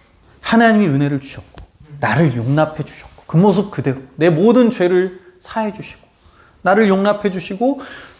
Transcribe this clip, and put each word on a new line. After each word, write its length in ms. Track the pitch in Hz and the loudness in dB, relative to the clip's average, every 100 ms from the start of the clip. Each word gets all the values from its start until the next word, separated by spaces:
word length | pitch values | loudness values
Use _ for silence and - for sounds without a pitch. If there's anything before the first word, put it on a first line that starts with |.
| _ _ _ _ | _ _ _ _
하나님이 440 | - 226 226 214 190 | 0 4 4 4 2
은혜를 320 | 135 143 143 | 2 0 -2
주셨고, 460 | - - - - - _ - - | -6 -16 -18 -20 -20 _ -20 -6
나를 360 | 113 117 165 120 | -2 0 0 0
용납해 460 | 117 147 156 - | -2 0 0 -4
주셨고, 380 | 147 - - - - | -12 -16 -20 -20 -2
그 100 | 160 | 2
모습 340 | 202 185 196 | 4 2 -2
그대로 320 | - 135 127 - - | -4 -4 -6 -8 0
내 120 | 165 | 0
모든 400 | 156 214 240 233 | 4 4 4 2
죄를 520 | - 180 180 185 - - _ | 2 0 0 -2 -6 -20 _
사해 340 | - 226 214 | -10 -8 -6
주시고, 300 | 202 - - _ _ _ _ _ _ | -8 -16 -20 _ _ _ _ _ _
나를 260 | 180 202 214 | 0 2 4
용납해 420 | 190 202 208 208 | 2 0 -2 -4
주시고, 500 | 190 - 196 254 285 - - - | -6 -8 -4 -2 -2 -8 -20 -20